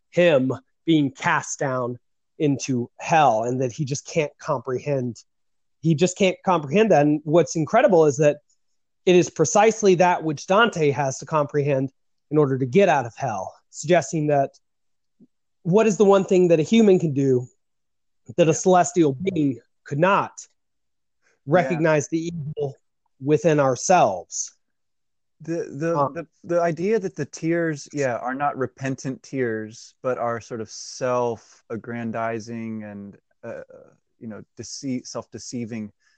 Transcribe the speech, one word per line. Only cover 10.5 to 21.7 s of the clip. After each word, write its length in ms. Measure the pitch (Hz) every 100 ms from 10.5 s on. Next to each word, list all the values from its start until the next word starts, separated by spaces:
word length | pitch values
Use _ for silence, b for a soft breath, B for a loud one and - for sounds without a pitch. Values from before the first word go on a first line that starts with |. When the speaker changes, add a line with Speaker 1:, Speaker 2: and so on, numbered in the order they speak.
| 196 233 175 147
Speaker 1:
has 280 | 143 139 -
to 80 | 139
comprehend 680 | 156 143 147 143 135 135 - _ _ _
in 60 | 151
order 200 | 143 135
to 80 | 131
get 220 | 139 196
out 180 | 147 117
of 80 |
hell, 400 | - 135 101 92 - _
suggesting 560 | - 147 170 - 165 151
that 240 | 143 135 - _ _ _ _ _ _ _ _ _ _
what 240 | 175 190 226
is 100 | 180
the 80 |
one 200 | 202 196
thing 240 | 196 185 180
that 100 | 165
a 40 |
human 340 | 151 226 214 185
can 140 | 170
do 320 | 135 139 127 127 _ _ _ _ _ _ _ - 123
that 120 | 160
a 20 |
Speaker 2:
Yeah. 20 |
Speaker 1:
celestial 600 | 156 190 180 170 185 156
being 480 | 131 190 175 143 120 _ _
could 160 | - 143
not? 320 | 180 190 120 - - _ _ _ _ _ _ _ _ _ -
Speaker 2:
Yeah. 80 |
Speaker 1:
Recognize 540 | 175 135